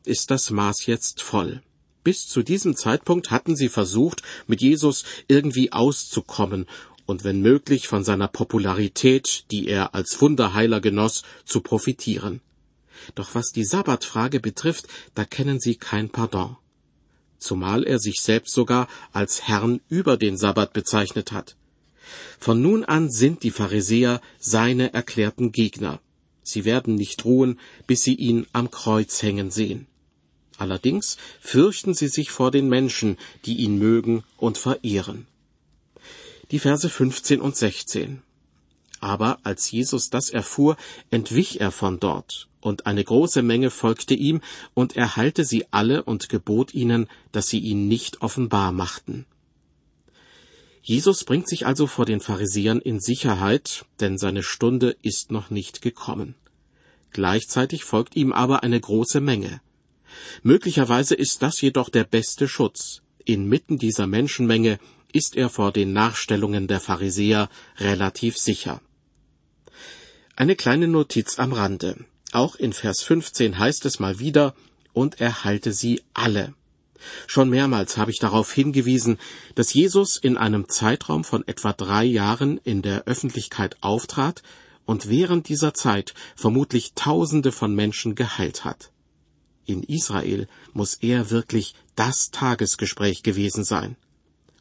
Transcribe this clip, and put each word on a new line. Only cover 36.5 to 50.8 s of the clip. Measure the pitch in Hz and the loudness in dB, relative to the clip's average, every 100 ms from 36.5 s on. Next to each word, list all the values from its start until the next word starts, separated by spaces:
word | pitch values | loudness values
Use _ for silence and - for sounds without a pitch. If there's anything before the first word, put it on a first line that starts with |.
Die | 147 | 0
Verse | 139 147 170 | 2 2 0
fünfzehn | - 131 - - 143 | 0 0 0 0 2
und | 139 | 0
sechzehn. | - 107 - - 95 - 135 _ _ _ _ _ _ _ - | 0 -2 -2 -6 -6 -6 -10 _ _ _ _ _ _ _ -10
Aber | 98 101 110 - | -4 0 0 0
als | 101 95 - | -4 -4 -4
Jesus | 113 127 127 - | -2 -2 -2 -2
das | 123 - | -4 -2
erfuhr, | 117 - - 147 156 - - - | -4 -4 2 2 2 -6 -20 -2
entwich | 117 101 120 185 - | -2 0 0 0 0
er | 98 | -4
von | - 98 90 | -2 -2 0
dort, | 98 50 - - - _ | -2 -2 -6 -16 -18 _
und | 110 101 107 | -6 -4 -2
eine | 101 | -2
große | 98 117 170 139 | 2 2 4 2
Menge | 120 117 131 | 2 2 0
folgte | - 113 113 - | 0 0 0 0
ihm, | 135 143 160 - - - | 0 2 0 -4 -16 -4
und | - 127 - | 0 0 0
er | 117 | 0
heilte | - 135 - | 2 0 2
sie | 147 113 - | 0 0 2
alle | 101 110 147 | 2 4 2
und | - 107 - | -2 -6 -4
gebot | 107 - 107 135 | -4 0 0 0
ihnen, | 127 117 117 110 - _ | -2 0 0 -2 -8 _
dass | - - | -4 -2
sie | 113 | -2
ihn | 107 101 101 | -2 -2 0
nicht | 117 - - | 0 -4 -6
offenbar | 107 - 120 104 95 | -6 -4 0 0 0
machten. | 90 90 - - - - _ _ _ _ _ _ _ _ _ _ _ _ _ _ _ | -2 -4 -8 -12 -12 -14 _ _ _ _ _ _ _ _ _ _ _ _ _ _ _